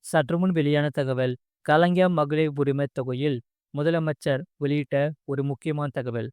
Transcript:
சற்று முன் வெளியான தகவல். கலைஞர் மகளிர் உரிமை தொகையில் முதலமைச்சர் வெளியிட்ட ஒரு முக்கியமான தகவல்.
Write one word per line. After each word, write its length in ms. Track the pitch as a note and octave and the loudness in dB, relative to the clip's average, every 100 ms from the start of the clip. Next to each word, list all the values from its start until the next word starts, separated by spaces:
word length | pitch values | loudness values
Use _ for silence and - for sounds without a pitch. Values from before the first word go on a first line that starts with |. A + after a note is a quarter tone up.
| - | 0
சற்று 260 | E3 C#3 E3+ | 0 2 0
முன் 140 | F#3 | 2
வெளியான 340 | E3 C#3+ D3 D3 | 2 2 2 0
தகவல். 460 | C#3 C3+ B2+ B2+ B2+ _ _ - | -2 -2 0 -2 -4 _ _ 2
கலைஞர் 460 | D3+ F3 F3+ F#3 | 4 4 4 2
மகளிர் 400 | E3 D3 D3+ D#3 C#3+ | 2 0 0 0 0
உரிமை 300 | C#3 C#3 C#3+ | 0 0 -2
தொகையில் 460 | - B2+ B2+ D3 B2+ _ _ _ | -4 -6 -2 -2 -2 _ _ _
முதலமைச்சர் 680 | C#3+ D3+ E3 D#3+ C#3+ D#3 C3+ F3 _ | -2 0 0 -2 -4 -2 -2 -4 _
வெளியிட்ட 380 | C#3+ D3 C#3 C#3 D3 D3+ - | -2 -2 0 -2 -2 -4 -6
ஒரு 160 | C#3 | -4
முக்கியமான 440 | C#3 C#3 D#3+ D3 D3 | -4 -4 -6 -4 -4
தகவல். 380 | C3 B2 A#2 A2+ | -6 -6 -6 -8